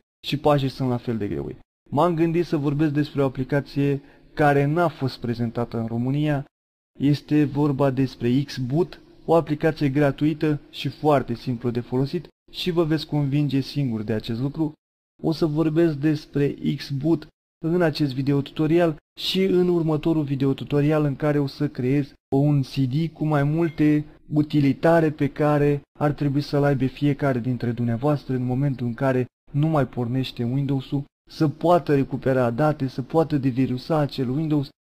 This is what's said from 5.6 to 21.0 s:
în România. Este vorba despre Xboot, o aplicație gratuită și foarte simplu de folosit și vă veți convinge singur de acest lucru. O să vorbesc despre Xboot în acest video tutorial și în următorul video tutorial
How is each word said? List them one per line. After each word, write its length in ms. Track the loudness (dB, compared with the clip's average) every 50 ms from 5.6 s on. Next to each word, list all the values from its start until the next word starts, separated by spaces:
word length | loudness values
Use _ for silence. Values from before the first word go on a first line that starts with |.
| -6 -4 -4 -6
în 60 | -6
România. 600 | -4 -4 -4 -2 -2 0 0 0 0 0 -2 -4 -8 _ _ _ _ _ _ _ _ _ -2
Este 440 | 0 2 2 0 0 0 2 2 2
vorba 460 | 2 2 0 0 0 2 2 0 0
despre 520 | 2 0 -2 -2 -2 -2 0 0 2 2
Xboot, 600 | 0 -2 -4 -6 -4 -2 0 0 0 -2 -4 -12 -20 -20 -20 -14 -2
o 80 | 2 2
aplicație 560 | 2 2 0 -4 -2 0 -2 0 0 -2 0
gratuită 720 | 2 2 2 2 2 0 0 -2 0 0 0 0 0 -2 -4 -10
și 180 | -14 -8 -8 -8
foarte 460 | -8 -2 2 2 2 2 2 0 -6
simplu 360 | -6 -4 -6 -6 -4 -4 -4
de 100 | -4 -4
folosit 480 | -4 -2 -2 -2 -2 -2 -2 -6 -8 -10 _ _ _ _
și 200 | -12 -6 -4 -2
vă 120 | 0 0 2
veți 240 | 2 0 -2 -2 -2
convinge 520 | -2 -2 0 0 0 0 0 2 0 -2
singur 420 | -2 -2 -4 -2 -2 -2 -2 -4
de 120 | -4 -2 -4
acest 280 | -4 -4 -4 -6 -4
lucru. 320 | -4 -4 -2 -2 -4 -4 -4 -8 _ _ _ _ _ _ _ _ -4
O 80 | -4
să 140 | 0 0 0
vorbesc 520 | 0 0 0 0 2 2 2 2 2 2 0
despre 580 | 0 0 0 -2 -4 -6 -2 0 0 0 -2 -2 -4 -4 -4
Xboot 520 | -4 -6 -6 -6 -4 0 0 0 0 -2 -8 _ _ _ _ _ _ -4
în 160 | -2 0 2
acest 320 | 2 0 2 0 -2 -2 -2
video 280 | -2 0 0 0 0
tutorial 540 | 0 -2 -4 -2 0 2 4 4 4 2 0 -4 -10 _ _ -10
și 240 | -6 -4 0 0 2
în 240 | 2 4 2 4 4
următorul 560 | 2 2 2 0 0 0 0 0 0 0 0
video 300 | -2 -2 0 0 0 0
tutorial 500 | -2 -4 -2 0 2 2 4 4 2